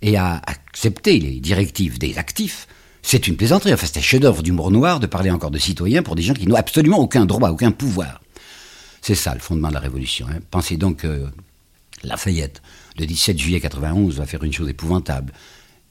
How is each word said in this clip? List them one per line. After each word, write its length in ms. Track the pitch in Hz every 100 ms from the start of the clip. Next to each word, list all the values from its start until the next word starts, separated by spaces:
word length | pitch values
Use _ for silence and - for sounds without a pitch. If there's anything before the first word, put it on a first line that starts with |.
et 140 | 107 104
à 260 | 90 85 -
accepter 720 | - - - 113 - - 151
les 200 | 73 64
directives 600 | 69 95 98 - 90 60
des 200 | 76 -
actifs, 480 | - - 208 - - - _ _
c'est 260 | - 131 -
une 80 | 82
plaisanterie. 380 | 110 185 202
Enfin, 120 | 139 92
c'est 120 | -
un 40 |
chef-d'œuvre 400 | - 131 139 80
d'humour 280 | 80 87 82
noir 300 | 104 160 170
de 60 | 107
parler 240 | 90 95
encore 200 | 87 80
de 80 | 73
citoyens 440 | 82 92 87 147
pour 120 | -
des 80 | 82
gens 120 | 85
qui 120 | 135 92
n'ont 100 | 113
absolument 420 | 107 - 151 202
aucun 280 | 123 127 95
droit, 240 | 101 110
aucun 220 | 80 120
pouvoir. 500 | - 139 92 76 62 _ - - - - - - -
C'est 120 | -
ça 200 | 98 -
le 60 | 62
fondement 280 | - 82 78
de 60 |
la 60 | 71
Révolution, 460 | 67 65 65 - 60
hein. 80 | 80 -
Pensez 260 | 92 - 85
donc 220 | 95 80
que 280 | 80 73 69 69 95 _ _ _ _ -
Lafayette, 600 | 117 - 101 85 69 - - - - -
le 80 | 78
dix-sept 320 | 82 - 82
juillet 220 | 78 90
quatre-vingt-onze, 560 | 71 69 76 87 98 71
va 100 | 71
faire 160 | 76
une 80 | 78
chose 160 | - 78
épouvantable. 640 | 67 82 90 82 67 65 - - - _ _ _